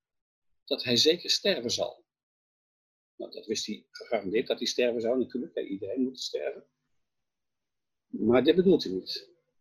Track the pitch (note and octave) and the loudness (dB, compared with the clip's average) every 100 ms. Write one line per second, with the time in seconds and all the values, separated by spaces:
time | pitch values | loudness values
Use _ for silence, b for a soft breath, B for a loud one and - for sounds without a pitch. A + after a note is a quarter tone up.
0 | _ _ _ _ _ _ - C3 - A#2+ | _ _ _ _ _ _ -8 -6 0 4
1 | D3+ F3 - - G3+ E3 A#2 F#2+ F2+ - | 4 2 0 0 0 -2 -2 -4 -4 -8
2 | _ _ _ _ _ _ _ _ _ _ | _ _ _ _ _ _ _ _ _ _
3 | _ _ F#2+ - - G#2+ - G#2 _ - | _ _ -14 -12 -6 -4 -4 -8 _ -20
4 | - A#2 G2 G#2+ - A#2+ A#2 - B2 A#2 | -4 -2 0 -2 0 -2 -2 0 0 2
5 | A2+ B2+ A#2 B2 A#2+ - - G2 G2 B2 | 0 0 0 -4 -6 -8 -6 -8 -6 -2
6 | B2+ B2+ - - D3 - - _ _ _ | -2 -4 -8 -6 -6 -8 -16 _ _ _
7 | _ _ _ _ _ _ _ _ _ _ | _ _ _ _ _ _ _ _ _ _
8 | _ - G#2+ B2 C3 E3 F#3 D#3+ - F#2 | _ -2 4 6 6 6 6 4 2 -6
9 | - - - _ _ _ | -6 -12 -14 _ _ _